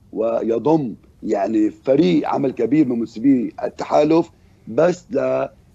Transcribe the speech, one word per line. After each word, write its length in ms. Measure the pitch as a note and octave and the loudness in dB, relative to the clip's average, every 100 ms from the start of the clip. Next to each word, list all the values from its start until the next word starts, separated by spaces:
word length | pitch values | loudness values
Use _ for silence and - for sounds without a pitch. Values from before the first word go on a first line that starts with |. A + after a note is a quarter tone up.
| _ | _
ويضم، 840 | G2 A2+ A#2 A2 A#2 A2+ D#3+ B2 - _ _ | -4 -2 -2 -2 -2 2 0 0 -10 _ _
يعني، 480 | G#2 G2+ G2 A2 G#2+ | -4 -2 0 0 0
فريق 580 | - - C#3 F3+ D#3 - | -2 0 2 2 0 0
عمل 220 | B2 C#3 | -2 -4
كبير 380 | - A2+ D3+ B2+ | -2 0 2 2
من 100 | A#2 | -2
منسوبي 560 | A2+ A2 C3+ B2+ - - | -6 -2 2 2 0 -6
التحالف 680 | B2 - - D3 D3+ E3 E3 _ _ _ - | -10 -8 -2 2 4 2 0 _ _ _ -6
بس 360 | A#2 F3 F3+ - | 0 0 0 -6
ل-، 360 | C3+ C3 C3 C3 - _ | -4 -2 -2 -6 -10 _